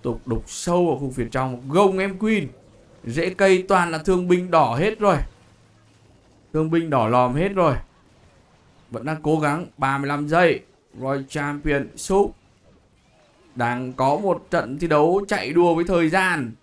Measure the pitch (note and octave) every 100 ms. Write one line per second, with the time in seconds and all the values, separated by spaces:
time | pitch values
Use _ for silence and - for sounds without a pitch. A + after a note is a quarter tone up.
0 | B2 A2+ - A2+ - - F3 F3 F3 D#3
1 | C#3 B2+ A#2 C3 C3 B2 C3+ E3 G3+ F#3+
2 | G3 F#3+ G#3+ G#3+ C#3 - _ _ _ _
3 | - C3 F3+ F3+ G3 F#3 F#3 F#3 E3+ D#3+
4 | D#3+ F3+ F3+ F3+ F3+ E3 C3 A#2 G3+ A3
5 | G#3 D#3 - - _ _ _ _ _ _
6 | _ _ _ _ _ D#3 D#3+ E3 E3 C3+
7 | A2 B2 B2 C#3 G3 G3 E3 A#2+ - _
8 | _ _ _ _ _ _ _ _ _ A2+
9 | B2+ D#3+ D3+ D#3+ D3+ D3+ F3 - C3+ C#3
10 | C#3 C#3+ D3 E3 F3 B2+ - _ _ -
11 | C3+ C#3 C3+ D3+ C#3+ D3 D3+ C#3 B2 -
12 | - G3 G3+ - _ _ _ _ _ _
13 | _ _ _ _ _ B2 A#2 B2 B2+ B2+
14 | C3+ D#3 G3 - - E3+ A#2 C#3+ E3+ D3+
15 | D#3 F#3+ G3+ G#3 G#2+ E3+ F3 E3 F3 F3
16 | E3 F3+ F#3 E3 A#2 A2